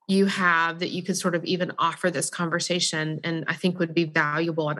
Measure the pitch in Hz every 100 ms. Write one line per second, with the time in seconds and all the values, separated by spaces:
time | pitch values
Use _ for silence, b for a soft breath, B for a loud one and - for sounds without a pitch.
0 | - 196 196 190 180 165 165 165 175 180
1 | 180 175 180 170 165 180 175 - 165 156
2 | 180 175 - - 170 170 - 180 - 160
3 | 156 156 170 165 - 165 185 180 165 165
4 | 160 160 147 151 170 160 151